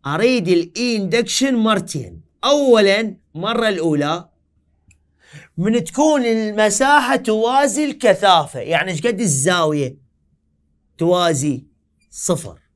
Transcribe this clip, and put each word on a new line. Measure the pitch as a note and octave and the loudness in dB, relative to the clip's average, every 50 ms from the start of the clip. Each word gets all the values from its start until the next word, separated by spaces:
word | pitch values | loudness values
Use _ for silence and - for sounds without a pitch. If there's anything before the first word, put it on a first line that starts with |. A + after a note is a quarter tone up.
| _ | _
أريد | C#3 D3 E3 A3 B3+ B3+ A#3+ F3 | -6 -4 0 0 2 2 0 0
الاندكشن | F3+ F3+ E3+ E3 E3+ _ G#3+ A#3+ B3 A#3 G#3+ G3 F3+ F#3+ A#3 A#3 - - - C4 C#4 B3+ | 0 0 0 0 -4 _ -6 -4 -2 -2 -2 -2 -2 -2 -2 -2 -2 -2 -2 0 0 0
مرتين. | A#3 G#3+ A3 G#3+ G3 - - - D3 A#2 F#2 E2+ D#2+ - _ _ _ - | 0 0 0 0 -2 -4 -6 -10 -10 -10 -12 -18 -20 -20 _ _ _ 0
أولًا، | B3+ C#4+ D4 C#4+ C4 A#3 G#3+ G3+ G3 F#3+ G#3+ A3+ G#3+ F#3 _ _ _ _ | 0 2 2 4 4 4 4 4 2 2 0 -2 -6 -8 _ _ _ _
مرة | D#3 F3+ G#3+ A3+ A3+ A#3 G#3+ | -8 -6 -4 -4 -2 -2 -2
الأولى | G3+ E3+ D#3 E3 D3+ C#3+ C#3+ D3 E3 F3 E3+ _ _ _ _ _ _ _ _ _ _ _ _ _ _ _ _ _ _ _ _ _ - D3+ - _ _ | -2 -2 -2 -2 0 0 -2 -2 -4 -6 -8 _ _ _ _ _ _ _ _ _ _ _ _ _ _ _ _ _ _ _ _ _ -20 -20 -20 _ _
من | D#3+ F3 G#3+ A3 A#3+ - | -4 -2 0 0 -2 -2
تكون | - - B3+ D4+ D#4 D4+ C#4 B3 | -4 -2 2 2 2 4 2 2
المساحة | A#3 A3+ A3+ A3 G#3+ G#3 G#3+ G#3+ G#3+ G3+ - C4 C#4 D4 D4 B3+ B3 C#4 | 0 0 0 -2 -4 0 0 2 2 2 2 2 4 4 4 4 2 -2
توازي | C4 C4+ A3+ G#3+ A3 A3 A#3 B3+ C#4 C#4+ C#4 G3 C#4+ D4+ | -2 0 -2 -2 0 0 2 2 2 2 2 0 -2 -4
الكثافة، | C#4 - - - A3 F#3+ F#3+ G3+ G3 F3+ E3 D3 - - C3 | -4 -4 0 2 2 2 4 4 4 4 4 2 -2 -8 -10
يعني | G#2+ D3 E3 D3 E3 F#3 | -6 -4 -2 -2 -2 -4
ايش | F3 D3 E3 | -6 -2 -2
قد | A#3+ A3+ F#3 | -2 -2 0
الزاوية؟ | A#3+ F3+ C#3 C3+ C3 F3 F3+ F3 E3 D#3 D3+ D3 C#3 B2+ - _ _ _ _ _ _ _ _ _ _ _ _ _ _ _ _ _ _ _ _ | -2 -2 0 0 0 0 2 2 2 0 0 -2 -4 -4 -6 _ _ _ _ _ _ _ _ _ _ _ _ _ _ _ _ _ _ _ _
توازي | - E3 E3+ F3+ F3+ F3 E3+ D#3 C3 C#3 D3+ C3+ C3+ - _ _ _ _ _ _ _ _ _ | -2 0 2 2 2 2 0 0 0 -2 -4 -4 -6 -10 _ _ _ _ _ _ _ _ _
صفر. | - - - - F3 - - G2 D#2 _ _ _ _ | -16 -10 -4 -4 -4 -4 -4 -14 -20 _ _ _ _